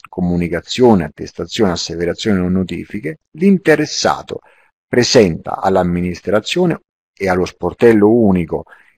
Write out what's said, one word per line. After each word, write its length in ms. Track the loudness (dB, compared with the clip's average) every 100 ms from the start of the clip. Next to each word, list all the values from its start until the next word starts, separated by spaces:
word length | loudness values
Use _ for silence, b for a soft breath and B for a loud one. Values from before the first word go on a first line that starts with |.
| -14
comunicazione, 920 | -6 -2 -2 -2 -6 -6 2 4 4
attestazione, 680 | 0 -10 -16 -12 -10 -2 -2
asseverazione 680 | -2 -8 -6 -6 -4 -2 -2
o 100 | 0
notifiche, 720 | -2 -2 -8 -10 -10 -10 -12 _
l'interessato 1080 | -2 2 2 2 0 0 -2 -4 -4 -8 -16 b b b _ -2
presenta 720 | 0 4 4 4 0 -8 -4
all'amministrazione 1160 | 0 0 0 -2 -4 -6 -4 -4 -2 -2 -2 -2 _ _ _ -6
e 140 | -2
allo 160 | 0 -2
sportello 680 | -4 -6 2 4 6 4
unico 520 | 4 2 2 -2 -6 -10 b b